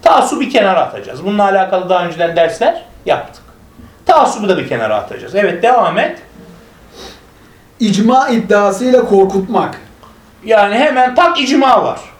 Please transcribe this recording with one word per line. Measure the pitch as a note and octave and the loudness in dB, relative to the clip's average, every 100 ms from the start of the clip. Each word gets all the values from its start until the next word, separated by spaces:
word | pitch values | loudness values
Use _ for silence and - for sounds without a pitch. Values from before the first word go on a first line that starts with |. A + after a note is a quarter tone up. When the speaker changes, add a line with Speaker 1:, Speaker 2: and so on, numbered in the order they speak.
Speaker 1:
Taassubu | E4+ F#4+ B3 C#4 | -4 -4 -4 -4
bir | B3+ | -4
kenara | B3+ G#3 F3+ | -2 0 0
atacağız. | - G#2 G2+ B2+ F3 | -2 -6 -14 -10 -6
Bununla | G#3 | -2
alakalı | G3+ F#3+ F#3 F#3 F3+ | 0 0 0 -2 0
daha | F#3 F3 | -2 -2
önceden | E3 E3+ E3 | -4 -2 2
dersler | D#3+ - C4 F5 - - - | 0 0 -2 -2 -8 -14 -4
yaptık. | - - - - - - - - - - | -4 -4 -18 -20 -20 -20 -20 -20 -20 2
Taassubu | D#4+ B3+ A#3+ G#3 | 2 2 -2 -2
da | F3+ | -2
bir | C3 | -2
kenara | B2 A2 G#2 | -4 -2 -2
atacağız. | - G#2 - G3 | -4 -12 -6 -2
Evet, | G3 F3 | -2 0
devam | A3+ B3 F3+ F3 | 2 2 0 -2
et. | D#4 F4 - - - - - - - - - - - _ - - - _ | -4 -6 -18 -20 -20 -20 -20 -20 -20 -20 -20 -20 -20 _ -20 -20 -20 _
Speaker 2:
İcma | G#3+ F#3+ A3+ B3+ C#4 | -2 2 4 4 2
iddiasıyla | A3+ F#3 G#3 G3+ F#3+ B3+ B3 A3+ | -2 2 2 2 0 2 2 4
korkutmak. | G3 F#3+ F#3+ F#3 G3+ E3+ - - - - - - _ G#3+ | 4 4 0 -2 -4 -4 -8 -20 -20 -20 -20 -20 _ 0
Speaker 1:
Yani | A3 G3+ G#3+ | 2 4 2
hemen | D4+ B3+ B3+ B3 | 0 2 0 4
tak | F4 E4+ | 2 2
icma | B3+ C#4+ C4+ A#3 | 0 2 4 2
var. | - - - - | 0 -8 -12 -20